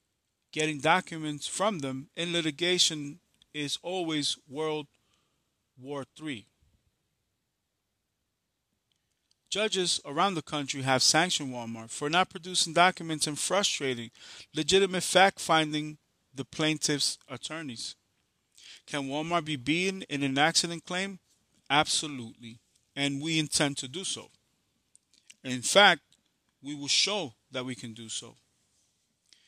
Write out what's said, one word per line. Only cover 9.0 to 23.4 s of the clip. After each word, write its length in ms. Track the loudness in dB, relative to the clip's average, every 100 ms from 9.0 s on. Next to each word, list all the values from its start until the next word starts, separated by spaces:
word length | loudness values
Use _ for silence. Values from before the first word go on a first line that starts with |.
| _ _ _ _ -8
Judges 500 | -2 0 0 0 -2 -4
around 300 | 0 0 0
the 60 |
country 420 | -4 -6 -4 -4
have 200 | 2 4
sanctioned 500 | 6 4 2 0 -4
Walmart 360 | -6 -8 -10 -10
for 200 | -6 0
not 200 | 2 2
producing 440 | -2 -4 -2 2
documents 540 | 6 6 4 -6 -4 -2
and 100 | -2
frustrating 760 | 0 2 2 0 -2 -4 -8 -16 -20 -20 -10 -6
legitimate 480 | 2 4 4 0
fact-finding 920 | 4 6 6 4 2 4 4 -2 -6 -10 _ _ _
the 120 | -12 -10
plaintiff's 720 | -2 0 0 0 0 0 -4 -12
attorneys. 640 | -12 -10 -10 -10 -10 -12 -14 _ _ _ _ _ _ -20 -20 -8
Can 220 | -6 -4
Walmart 360 | -4 0 -2 0
be 100 | -4
beaten 480 | 0 0 0 -2
in 200 | -6 -2
an 140 | 0 4
accident 480 | 4 4 0 -4 -6
claim? 340 | -6 -6 -8 _ _ _ _ 2
Absolutely, 920 | 2 4 0 -2 -8 -12 -14 -18 -18 _ _ _ -4
and 260 | -2 -2
we 180 | 0
intend 380 | 0